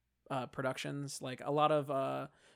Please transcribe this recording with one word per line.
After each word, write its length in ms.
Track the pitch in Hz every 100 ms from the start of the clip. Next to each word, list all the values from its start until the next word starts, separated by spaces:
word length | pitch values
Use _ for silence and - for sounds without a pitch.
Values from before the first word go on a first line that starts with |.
| _ _ -
uh, 160 | 135 123
productions. 760 | - 131 127 147 143 139 -
Like, 180 | 135 127
a 80 | -
lot 180 | 147 151
of, 200 | 151 143
uh, 360 | 135 135 135 135 - -